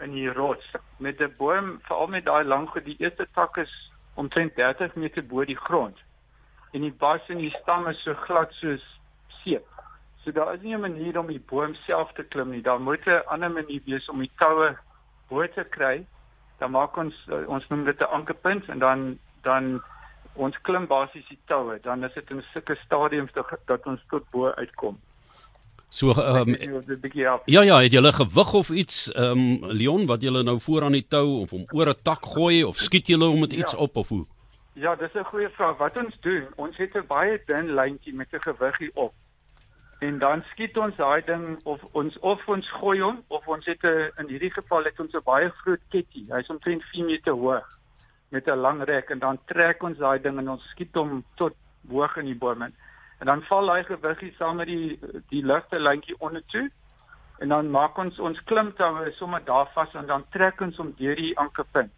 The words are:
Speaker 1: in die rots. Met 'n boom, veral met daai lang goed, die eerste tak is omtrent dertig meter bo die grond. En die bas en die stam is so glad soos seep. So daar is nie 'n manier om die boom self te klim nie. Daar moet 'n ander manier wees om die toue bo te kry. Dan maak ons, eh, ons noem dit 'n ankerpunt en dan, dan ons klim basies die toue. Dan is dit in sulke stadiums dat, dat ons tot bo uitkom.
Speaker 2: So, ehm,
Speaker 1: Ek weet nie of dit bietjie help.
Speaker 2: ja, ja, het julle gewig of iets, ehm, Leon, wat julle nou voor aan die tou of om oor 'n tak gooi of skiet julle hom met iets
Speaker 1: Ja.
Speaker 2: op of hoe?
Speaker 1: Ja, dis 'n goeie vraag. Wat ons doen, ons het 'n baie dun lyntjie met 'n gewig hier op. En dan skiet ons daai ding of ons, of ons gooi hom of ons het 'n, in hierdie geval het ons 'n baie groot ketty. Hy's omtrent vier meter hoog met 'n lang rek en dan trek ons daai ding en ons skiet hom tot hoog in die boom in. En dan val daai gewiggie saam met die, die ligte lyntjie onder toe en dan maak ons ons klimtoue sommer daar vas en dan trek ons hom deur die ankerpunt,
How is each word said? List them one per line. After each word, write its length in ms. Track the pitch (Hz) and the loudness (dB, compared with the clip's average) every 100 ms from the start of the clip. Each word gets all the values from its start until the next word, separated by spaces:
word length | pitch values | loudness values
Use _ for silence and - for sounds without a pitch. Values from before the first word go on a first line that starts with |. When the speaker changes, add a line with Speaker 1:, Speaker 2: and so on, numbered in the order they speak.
Speaker 1:
in 80 | 139 | -10
die 200 | 139 131 | -6 -4
rots. 320 | 127 139 - - - - - | -2 -2 -2 -8 -16 -16 -10
Met 220 | 139 143 | -8 -4
'n 120 | 143 - | -4 -2
boom, 420 | 139 190 190 - | 0 0 -2 -8
veral 240 | - 160 165 | -6 -2 -2
met 180 | 185 147 | -2 0
daai 180 | 151 | 2
lang 260 | 143 135 - | 2 0 -2
goed, 160 | 170 147 | -8 -10
die 100 | 147 | -6
eerste 280 | 170 - 180 | -6 -4 -6
tak 240 | 180 170 175 | -2 -2 -2
is 340 | 156 - - _ - - | -8 -10 -20 _ -18 -10
omtrent 400 | 143 165 165 - | -4 -2 -2 0
dertig 400 | 127 135 175 165 | 0 0 -4 -6
meter 300 | 156 165 123 | -8 -8 -6
bo 200 | 127 139 | -4 -4
die 100 | 127 | -4
grond. 400 | - 170 107 - _ _ _ _ _ _ - | -2 0 -2 -8 _ _ _ _ _ _ -12
En 100 | 143 | -6
die 120 | 147 | -6
bas 280 | 127 147 165 - | 0 0 0 -4
en 80 | 175 | -8
die 160 | 156 - | -6 -6
stam 260 | - 175 170 | -2 0 0
is 160 | 156 | -6
so 100 | 160 | -6
glad 380 | 147 - 170 160 | -6 0 0 0
soos 320 | - 160 135 - - _ _ _ - | -2 -4 -4 -8 -20 _ _ _ -12
seep. 220 | 185 131 - - - - _ _ | -4 -4 -4 -20 -20 -20 _ _
So 80 | 156 | -6
daar 220 | 156 165 | -2 -2
is 80 | 180 | -4
nie 120 | 220 214 | -6 -6
'n 40 | |
manier 380 | 196 156 170 170 | -6 -6 -4 -4
om 80 | 165 | -4
die 120 | 139 - | -8 -6
boom 260 | 135 151 156 | -4 -4 -6
self 360 | - 165 160 | -2 -2 -2
te 100 | - | -8
klim 260 | 143 143 131 | -10 -6 -6
nie. 120 | 123 | -4
Daar 180 | 123 123 | 0 0
moet 240 | 131 151 - | 0 -2 2
'n 140 | 170 - | 2 2
ander 240 | 160 175 | -4 -4
manier 300 | 165 151 143 135 | -4 -6 -8 -6
wees 240 | 135 - | -8 -6
om 100 | 139 | -8
die 120 | 131 - | -6 2
toue 380 | 160 160 156 131 _ _ _ _ - | 4 4 2 0 _ _ _ _ -6
bo 180 | 135 170 | -2 -2
te 160 | 196 170 | -4 -8
kry. 360 | 151 135 143 185 - - _ _ - | -2 0 -2 -6 -20 -20 _ _ -8
Dan 120 | 127 | 0
maak 260 | 131 143 170 | 0 0 -2
ons, 160 | 160 - - | -6 -8 -8
eh, 180 | 73 - | -6 -4
ons 200 | 139 - | -6 -4
noem 140 | 147 143 | -4 -2
dit 140 | 143 | 0
'n 40 | - | 0
ankerpunt 580 | 147 156 160 185 202 - | -2 -4 -4 -2 -2 -4
en 100 | 135 | 0
dan, 400 | 131 131 131 127 _ _ | 2 2 -2 -8 _ _
dan 400 | 131 131 131 127 - - - - - | 0 0 0 -6 -10 -20 -20 -20 -16
ons 220 | - 135 - | -6 -6 -4
klim 260 | 190 185 170 | -2 -2 0
basies 400 | 135 135 156 - | -2 -2 -8 -20
die 120 | 139 - | -16 -4
toue. 340 | 143 117 107 | -4 -2 -8
Dan 220 | 123 127 | -6 -6
is 100 | 127 | -6
dit 160 | - - | -10 -12
in 140 | 135 - | -12 -12
sulke 220 | 160 - 143 - | -12 -8 -8 -2
stadiums 460 | 151 151 151 135 | 0 2 -2 -4
dat, 120 | 131 - - - | -6 -8 -8 -2
dat 200 | 123 143 | -2 -2
ons 140 | 127 - | -10 -6
tot 200 | 147 - | -6 -4
bo 200 | 123 131 | -2 -2
uitkom. 460 | - 123 - 113 101 _ _ _ - - _ - - - | -2 -10 -8 -8 -8 _ _ _ -20 -20 _ -20 -20 -14
Speaker 2:
So, 200 | - 135 | 0 4
ehm, 240 | 127 135 127 | 4 4 4
Speaker 1:
Ek 100 | 120 | 4
weet 220 | 123 143 | 0 -2
nie 80 | 135 | -8
of 80 | 131 | -6
dit 160 | 131 | -8
bietjie 220 | 135 143 | -6 0
help. 180 | 131 127 - | 2 2 6
Speaker 2:
ja, 160 | 180 | 8
ja, 160 | 202 147 | 10 10
het 120 | 127 | 10
julle 200 | 127 143 | 10 8
gewig 400 | - 107 95 202 | 6 4 6 6
of 160 | 202 165 | 4 2
iets, 420 | 170 170 - - | 0 0 0 0
ehm, 520 | 127 123 127 127 127 95 | 2 2 4 4 2 0
Leon, 400 | 107 127 185 165 | 0 2 2 2
wat 160 | 117 | 0
julle 220 | 131 127 | 0 0
nou 160 | 120 120 | 2 0
voor 240 | - 156 | 2 2
aan 80 | 143 | 4
die 160 | 139 - | 2 2
tou 320 | 147 143 131 | 2 4 2
of 120 | 92 | -2
om 120 | 92 107 | -6 -4
oor 160 | 151 151 | 2 2
'n 120 | - | 2
tak 220 | 160 160 - | 0 -2 -2
gooi 380 | 160 170 170 | 2 4 6
of 140 | 120 - | 4 0
skiet 300 | - 185 - | 4 4 6
julle 180 | 165 165 | 4 6
hom 140 | 156 | 4
met 140 | 156 | 2
iets 180 | - - | 0 -2
Speaker 1:
Ja. 60 | - | 0
Speaker 2:
op 180 | 147 113 | -2 -2
of 140 | - | -2
hoe? 160 | 104 76 - _ _ _ | -4 -6 -14 _ _ _
Speaker 1:
Ja, 220 | 143 160 160 | -4 -2 -2
dis 180 | 165 208 | -4 -6
'n 80 | |
goeie 260 | 185 208 202 | -6 -4 -4
vraag. 280 | - 208 139 | 0 0 2
Wat 200 | 147 247 | -2 -2
ons 200 | 233 - | -8 -6
doen, 220 | 170 185 135 - | -4 -4 -4 -10
ons 220 | 151 165 | -10 -6
het 180 | 190 202 | -6 -6
'n 120 | 165 | -2
baie 340 | 143 196 214 - | 0 2 0 -2
dun 280 | 147 165 139 | -2 0 0
lyntjie 380 | 131 139 151 | 0 -2 -12
met 140 | 131 131 | -12 -10
'n 60 | 151 | -8
gewig 360 | 160 131 131 - | -6 -2 -2 -2
hier 140 | 151 | -6
op. 200 | 147 113 _ _ _ _ _ _ _ _ - | -4 -4 _ _ _ _ _ _ _ _ -8
En 200 | 143 143 | -6 0
dan 240 | 139 156 - | 2 2 -4
skiet 260 | - 220 220 | -10 -6 -2
ons 180 | 214 196 | -2 0
daai 260 | 139 151 165 | 0 2 0
ding 320 | 170 165 156 | -6 -6 -10
of 180 | 151 143 - | -8 -10 -6
ons, 280 | 151 151 - | -4 -4 -2
of 280 | 190 196 - | -2 -2 -2
ons 220 | 190 - | -4 -4
gooi 280 | - 202 196 | -4 0 0
hom 220 | 190 240 - | 0 -4 -8
of 200 | 151 160 | -8 -6
ons 180 | 151 170 | -6 -6
het 180 | 165 | -2
'n, 280 | 170 160 156 - | 2 2 0 -6
in 100 | 151 | -10
hierdie 240 | 135 180 | -6 -6
geval 300 | - - 165 | -6 -2 0
het 160 | 156 - | 0 -4
ons 140 | 156 | -8
'n 80 | 160 - | -4 2
baie 240 | 135 175 | 2 2
groot 300 | - 185 175 _ | -2 -2 -2 _
ketty. 360 | 185 170 135 107 | -4 -4 -10 -8
Hy's 200 | 127 123 | -6 -6
omtrent 340 | 160 175 165 | -6 -4 -4
vier 220 | - 175 170 | -6 -6 -4
meter 280 | 156 170 | -2 -2
hoog 320 | 123 127 131 - - _ _ _ _ - | 0 0 -2 -4 -20 _ _ _ _ -8
met 160 | 135 147 | -6 -2
'n 80 | 131 | 2
lang 220 | 131 147 | 2 0
rek 260 | 139 139 - | 0 -2 -2
en 100 | 131 | -4
dan 200 | 135 135 - | -2 -4 -4
trek 380 | 170 170 170 | 2 4 2
ons 140 | 175 147 | -4 0
daai 240 | 135 135 | 2 2
ding 160 | 139 139 | 0 -4
en 120 | 135 | -6
ons 140 | 131 - | -8 -12
skiet 240 | - 175 | -12 -6
hom 300 | 165 147 135 - - | -2 -2 -4 -8 -4
tot 180 | 165 - _ _ - | -4 -4 _ _ -6
hoog 280 | 131 147 160 | -2 -2 -2
in 80 | 139 | -8
die 100 | 117 | -4
boom 260 | 123 117 | -2 -2
in. 120 | 120 - - - - - | -6 -12 -20 -20 -20 -6
En 60 | 131 | 0
dan 160 | 143 | 0
val 240 | - 196 196 | 2 2 4
daai 180 | 180 | 2
gewiggie 500 | 175 170 156 160 185 - | -2 -4 -4 -4 -8 -6
saam 180 | 165 170 | -4 -4
met 120 | 170 | -4
die, 320 | 170 160 - - - - | -4 -6 -8 -12 -14 -8
die 160 | 147 135 | -4 2
ligte 340 | 151 - 170 | 0 0 0
lyntjie 360 | 143 147 - - | 2 2 -2 -10
onder 240 | 156 165 - | -10 -10 -6
toe 220 | 220 277 _ _ _ _ - - - | -4 -4 _ _ _ _ -20 -20 -8
en 80 | 143 | 0
dan 220 | 151 151 | 0 2
maak 260 | 139 151 - | 2 2 0
ons 220 | 185 190 | -6 -4
ons 240 | 175 160 | -6 -6
klimtoue 680 | - 220 214 202 175 160 160 | 0 0 0 0 -2 -2 -8
sommer 300 | - 180 175 - | -8 -8 -6 0
daar 220 | 131 139 | 2 2
vas 200 | 165 156 | -2 -4
en 120 | 151 143 | -6 -4
dan 180 | 143 - | -4 -4
trek 320 | 185 190 190 | 2 2 2
ons 160 | 180 170 | -6 -6
hom 160 | 156 - | -10 -4
deur 180 | 135 151 | -4 -2
die 220 | 160 160 | -4 -2
ankerpunt, 540 | 147 - - 143 107 | -4 -4 -2 0 -2